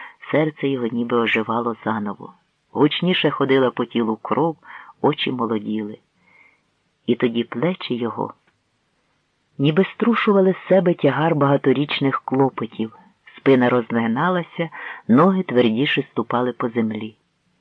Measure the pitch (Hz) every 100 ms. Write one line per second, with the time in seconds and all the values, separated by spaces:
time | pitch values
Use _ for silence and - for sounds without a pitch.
0 | - - - 139 156 151 139 135 117 120
1 | 120 120 113 113 110 117 117 110 110 110
2 | 104 98 90 - _ _ _ - 147 -
3 | 175 180 151 - 135 135 123 - 120 117
4 | 110 110 - 110 165 156 - - - -
5 | 135 147 - 127 113 110 107 107 104 107
6 | _ _ _ _ _ _ _ _ _ _
7 | - 117 127 117 113 120 160 185 - 123
8 | 117 110 - - _ _ _ _ _ _
9 | _ _ _ _ _ - 143 160 190 -
10 | 226 220 - 196 190 180 - 185 180 165
11 | 143 131 160 156 139 143 139 127 143 -
12 | 139 131 - 135 135 - 113 - 110 -
13 | _ _ _ - - 131 123 123 113 117
14 | 113 120 175 180 165 - 165 - - -
15 | - 120 185 185 180 120 120 110 147 -
16 | 131 - 113 120 123 120 123 117 110 107
17 | 110 110 _ _ _ _